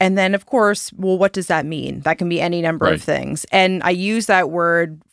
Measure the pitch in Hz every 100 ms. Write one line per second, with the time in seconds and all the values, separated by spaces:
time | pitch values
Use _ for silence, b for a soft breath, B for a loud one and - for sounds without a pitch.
0 | 185 190 190 196 - 262 208 202 - -
1 | 190 185 196 196 180 165 143 156 135 135
2 | 147 165 175 170 175 175 165 160 175 156
3 | - 143 131 151 - 196 185 185 - 180
4 | 196 220 214 185 160 170 170 170 170 156
5 | _